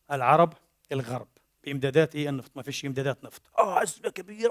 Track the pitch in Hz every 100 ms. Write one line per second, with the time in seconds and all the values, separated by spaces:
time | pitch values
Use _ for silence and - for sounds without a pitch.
0 | - 143 123 156 170 - _ _ - 135
1 | 117 123 107 _ _ _ 143 139 135 139
2 | 156 147 147 139 - 139 135 - 139 135
3 | 139 127 120 - _ - 208 180 208 -
4 | 214 - 180 214 226